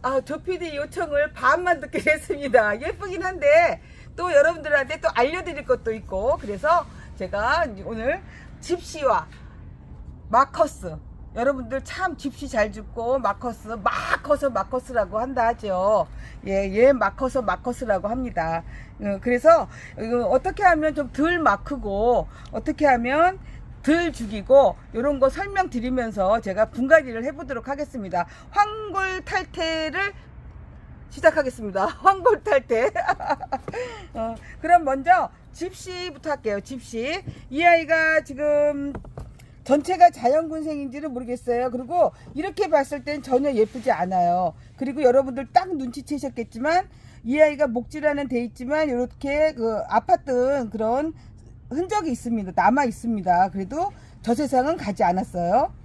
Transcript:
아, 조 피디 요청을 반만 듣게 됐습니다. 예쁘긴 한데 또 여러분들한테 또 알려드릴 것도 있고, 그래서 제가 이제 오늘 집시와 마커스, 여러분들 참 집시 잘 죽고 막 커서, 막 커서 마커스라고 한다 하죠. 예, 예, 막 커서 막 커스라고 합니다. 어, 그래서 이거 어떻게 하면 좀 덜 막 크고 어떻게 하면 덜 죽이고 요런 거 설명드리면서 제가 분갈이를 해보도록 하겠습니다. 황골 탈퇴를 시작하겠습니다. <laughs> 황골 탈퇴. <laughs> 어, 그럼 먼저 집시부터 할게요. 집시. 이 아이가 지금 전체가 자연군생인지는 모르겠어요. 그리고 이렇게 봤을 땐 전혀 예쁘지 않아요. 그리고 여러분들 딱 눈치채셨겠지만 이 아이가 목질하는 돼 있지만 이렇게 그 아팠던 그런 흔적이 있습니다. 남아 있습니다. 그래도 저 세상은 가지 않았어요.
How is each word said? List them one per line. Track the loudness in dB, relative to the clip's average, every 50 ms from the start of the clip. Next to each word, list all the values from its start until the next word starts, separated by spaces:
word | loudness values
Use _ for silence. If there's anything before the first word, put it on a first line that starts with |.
아, | -4 0 -2 -2 -2
조 | -2 -10 -8
피디 | -6 -6 -6 -6 -6 -8 -6
요청을 | -8 -8 -8 -6 -6 -4 -2 0 0 0 0
반만 | -4 -2 2 2 2 2 2 0 0 0
듣게 | -2 -6 -6 -2
됐습니다. | 0 0 0 0 0 -6 -6 -4 -4 4 4 4 4 4 0 -2
예쁘긴 | -4 -8 -8 -6 -8 -8 -6 -6
한데 | -6 -6 -6 2 4 6 8 8 6 4 2 -2 -8 -20 -20 -20 -20 -16 -8
또 | -6 -4 4
여러분들한테 | 6 6 6 6 2 0 -2 0 0 0 0 0 -6 2
또 | 2 2 4
알려드릴 | 4 2 2 2 -4 -6 -6 -8 -8 0
것도 | 0 0 0 0 -6
있고, | -6 -6 -8 -6 -6 -2 0 0 0 0
그래서 | -2 -8 -8 -2 2 4 4 2 2 -2 -14 -18 -18 -18 -10
제가 | -10 -8 -4 -4 -2 0 2 2 2 0
이제 | -2 -4 -10
오늘 | -10 -10 -8 -4 -2 -2 -4 -4 -6 -16 -20 -20 -20 -20 -20 -18
집시와 | -6 -6 -6 -6 -6 -12 -10 -2 0 2 2 2 0 -6 -18 -20 -20 -20 -20 -20 -20 -20 -20 -20 -20 -20 -20 -18 -18 -18 -18 -18 -8 0
마커스, | 2 2 2 2 2 0 0 0 0 -10 -12 -12 -12 -12 -16 -18 -20 -18 -20 -12 -6
여러분들 | -2 0 0 0 -2 -6 -8 -8 -8 -8
참 | -8 -8 -4 -4 -4 -4
집시 | -6 -8 -10 -8 -8 -12 -6
잘 | -2 0 0 0
죽고 | -2 -12 -14 -12 -10 -6 -2 -2 -2 0
막 | 0 -2 -4 -2
커서, | -6 -8 -8 -8 -12 -12 -12
막 | -4 -4 -4 -4 -2 -4 -4 -4 -4
커서 | 0 0 0 0 0 -2
마커스라고 | -2 -2 -4 -2 -4 -6 -6 -2 -2 -2 -2 0 -2 -4
한다 | -4 -2 -2 0 0 0
하죠. | 0 -2 -4 -4 -2 0 2 2 2 2 2 -2 -6 -16 -16 -16 -16 -12 -6
예, | -2 -2 -2 -2 0
예, | 2 6 6 6
막 | 6 4 2 -2 0
커서 | -2 -6 -2 -2 -2
막 | -2 -2 -4 -2
커스라고 | -4 -8 -6 -6 -2 -2 -2 -2 0 -4
합니다. | -4 -4 -6 -6 -4 -4 -2 -2 -4 -4 -6 -10 -14 -16 -16 -18 -14 -8
어, | -6 -6 -6 -4
그래서 | -2 -2 -2 4 6 6 6 6 4 -2 -10 -18 -18 -16 -12 -10
이거 | -6 -2 -2 0 2
어떻게 | 2 2 2 2 0 -4 4 4
하면 | 4 4 6 2 -2 -2
좀 | -2 -6 -6
덜 | -2 0 0 2 2 2
막 | 2 2 2 2 -2
크고 | -8 -8 -6 -6 -4 -2 0 2 2 2 2 0 -4 -12 -18 -18 -10
어떻게 | -10 -6 -4 -6 -2 2 4
하면 | 4 4 4 2 0 2 4 4 2 2 -2 -14 -16 -16 -16 -16 -16 -18 -6
덜 | 0 2 2 2 2 -2
죽이고 | -4 -6 -8 -8 -8 -8 2 6 8 8 8 6 2 -2 -14 -10 -6
요런 | -2 -2 0 2 4
거 | 2 2
설명드리면서 | 2 0 -6 -2 0 0 0 0 -2 -4 -4 -2 -2 -2 -2 -4 -2 0 2 2 2 2
제가 | 0 -4 0 0 0 0
분갈이를 | 0 -4 4 6 6 6 6 2 -8 -6 -6
해보도록 | -6 -6 -8 -10 -8 -8 -8 -6 -8
하겠습니다. | -6 -6 -8 -8 -8 -10 -8 -4 -4 -4 -4 -4 -10 -20 -20 -4
황골 | 0 0 0 0 0 -8 -10 -6 -4 -2 -2 -2 -4 -6 -8
탈퇴를 | -4 -4 -4 -4 -4 -6 -4 -4 -2 -2 -2 -4 -4 -2 -4 -4 -4 -6 -10 -20 -20 -20 -20 -20 -20 -20 -20 -20 -20 -20 -20 -20 -20 -20 -20 -20 -18
시작하겠습니다. | -14 4 4 4 4 4 -2 -2 -4 -6 -10 -6 -2 -2 -2 -2
<laughs> | -2 4
황골 | 4 4 4 6 4 2 2 2 2
탈퇴. | 2 2 2 2 2 0 0 0 0 -2 -2 -2 -2 -4 -4 -2 -4 -4 -4 -4 -8 -8
<laughs> | -8 -8 -8 -8 -8 -8 -10 -12 -14 -16 -14 -8
어, | -8 -6 -6 -8 -10 -14 -18 -16 -10
그럼 | 2 4 4 4 4
먼저 | 2 -2 -2 4 4 4 4 4 -2 -6 -16 -20 -20
집시부터 | -12 -10 -10 -10 -10 -12 -12 -10 -10 -8 -8 -8 -10 -10 -6 -6
할게요. | -6 -4 -4 -4 -4 -4
집시. | -6 -10 -14 -14 -14 -10 -8 -6 -6 -4 -6 -6 -8 -12 -14 -14 -16 -8
이 | -4 4 6
아이가 | 6 6 6 4 2 2 2 4 4 4 2
지금 | 2 0 -8 -2 0 2 4 4 4 2 2 -2 -6 -6 -8 -10 -14 -14 -16 -16 -16 -16 -18 -20 -20 -20 -20 -20 0
전체가 | 2 2 2 2 0 6 8 8 8
자연군생인지는 | 8 4 2 4 4 4 2 0 -6 -6 -4 -4 -6 -6 -6 -8 -10 -8 -8 -8
모르겠어요. | -8 -8 -6 -6 -8 -8 -4 -2 -2 0 0 -2
그리고 | -4 -6 -6 -2 2 2 2 2 0 -6 -20 -12 -8
이렇게 | -6 -6 -6 -2 -2 0 2
봤을 | 4 2 2 2 -6 -8 -6
땐 | -6 -6 -6
전혀 | -4 0 0 2 2 2
예쁘지 | 2 2 2 2 0 -6 0 0
않아요. | 0 0 0 0 2 2 2 2 2 2 0 -2 -4 -6 -20 -20 -8
그리고 | -6 -6 -4 -2 4
여러분들 | 4 6 6 6 2 2 -4 -8 -8 0
딱 | 0 0 0 0 -6
눈치채셨겠지만 | -4 -6 -6 -8 -10 -8 -6 -6 -6 -6 -6 -6 -8 -10 -10 -8 -4 -2 2 2 2 0 -2 -12 -20 -20 -20 -20 -12 -6
이 | -2 4 6
아이가 | 6 4 6 2 0
목질하는 | 0 0 -4 -6 -6 -10 -2 0 0 0 0 -4 -2
돼 | -2 -4 -4
있지만 | -4 -8 -10 -6 -2 0 0 0 0
이렇게 | 0 -2 -2 -4 -6 -10 -6 -4 0 2 2 2 2
그 | 0 -4 -2 -2 -2 -4
아팠던 | 0 -2 -2 2 2 0 0 2 -2 0 0 2 2 0 0 -2 -4
그런 | -4 -2 0 0 0 0 -2 -4 -8 -10 -18 -20 -20 -20 -20 -20 -20 -20 -16 -8
흔적이 | -6 -6 -4 -2 -2 -2 -2 -2
있습니다. | -6 -4 -4 -4 -4 -4 -4 -4 -2
남아 | 2 4 4 4 4 2
있습니다. | 0 -2 -4 -4 -4 -4 -2 2 2 4 4 4 2
그래도 | 0 -6 -8 -6 -4 -4 -4 -4 -6 -10 -20 -20 -20 -8
저 | -2 -2 0
세상은 | 0 0 2 2 2 2 2 -2
가지 | -2 -4 -6 -2 2 2
않았어요. | 2 2 0 -4 -4 -4 -4 0 2 2 2 2 0 -4 -12